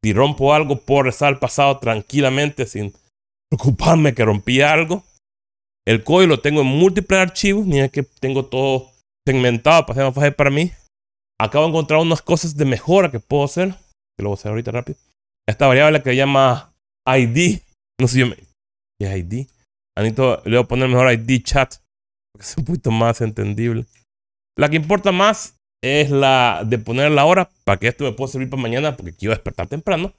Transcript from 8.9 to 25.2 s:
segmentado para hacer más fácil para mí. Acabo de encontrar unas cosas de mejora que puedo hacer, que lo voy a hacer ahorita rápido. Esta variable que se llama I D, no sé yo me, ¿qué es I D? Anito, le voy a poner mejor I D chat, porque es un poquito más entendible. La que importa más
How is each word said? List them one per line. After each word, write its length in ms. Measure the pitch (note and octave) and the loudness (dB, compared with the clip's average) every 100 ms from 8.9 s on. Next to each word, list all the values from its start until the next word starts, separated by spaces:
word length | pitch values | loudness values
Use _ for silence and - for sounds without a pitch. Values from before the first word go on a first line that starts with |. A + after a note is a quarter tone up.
| _ _ _ | _ _ _
segmentado 640 | - C3 B2+ A#2 D3+ E3 D3+ | -2 0 2 0 2 2 0
para 60 | |
hacer 120 | B2+ C3+ | -4 -4
más 80 | B2+ | 0
fácil 180 | D3 | -2
para 160 | C#3+ C#3 | 0 -2
mí. 220 | C#3 F3 - _ _ _ _ _ _ | 0 -4 -8 _ _ _ _ _ _
Acabo 260 | A2 C#3+ D#3+ | -2 0 0
de 40 | |
encontrar 300 | D#3+ D3 D#3 | 0 0 0
unas 220 | E3 D#3+ | 2 -2
cosas 340 | - F3 E3+ D3 | 0 -2 -2 -2
de 80 | |
mejora 440 | C#3+ A#2 - F#3+ F3 | -2 -2 0 2 2
que 120 | B2 | -4
puedo 240 | - C#3+ | -4 -2
hacer, 280 | C#3+ - F#3+ | -2 -2 -4
que 520 | F#3 _ _ _ - | -6 _ _ _ -8
lo 60 | G2+ | -6
voy 40 | |
a 40 | G2 | -6
hacer 100 | G#2+ | -6
ahorita 220 | A2 A#2 | -8 -6
rápido. 260 | A#2 B2 D3+ _ _ _ _ - | -8 -10 -16 _ _ _ _ -8
Esta 200 | A2 C#3 | 0 4
variable 340 | B2+ D3+ D3+ | 6 4 2
que 80 | C3+ | 0
se 60 | B2+ | 0
llama 580 | C#3 C#3 C3+ B2 - _ _ _ - | 2 4 2 2 -6 _ _ _ 0
I 200 | C3 A#2+ | 2 2
D, 360 | B2 F3 G2+ _ _ _ _ | 2 0 0 _ _ _ _
no 80 | B2 | 0
sé 100 | B2+ | 2
yo 80 | B2 | 0
me, 100 | - _ _ _ _ _ _ | -4 _ _ _ _ _ _
¿qué 80 | G2 | -6
es 100 | G2 | -6
I 60 | |
D? 260 | E2+ A2 C3+ _ _ _ _ | -6 -10 -10 _ _ _ _
Anito, 460 | - G#2+ A2+ C3 A#2 - | -6 -4 0 -2 -2 0
le 100 | A#2 | 0
voy 80 | |
a 20 | A#2+ | 0
poner 220 | B2 C3 | 0 0
mejor 240 | B2 B2+ | 2 4
I 60 | A#2 | 2
D 240 | A2+ B2+ | 0 -2
chat, 320 | - C#3+ C3 - _ _ _ _ _ | 0 -2 -2 -6 _ _ _ _ _
porque 140 | _ - | _ -12
es 100 | - | -8
un 80 | |
poquito 260 | C#3+ F3 - | -6 -4 -2
más 300 | A2+ A#2 A2+ | 0 0 0
entendible. 640 | A2+ G#2+ G2+ G#2 A#2 A2+ A#2 _ _ _ _ _ _ - | -4 -4 -6 -4 -4 -4 -8 _ _ _ _ _ _ -2
La 140 | C#3+ | 0
que 60 | D#3 | 0
importa 360 | D3+ G3+ G3 | -2 -2 0
más 420 | F#3 | 2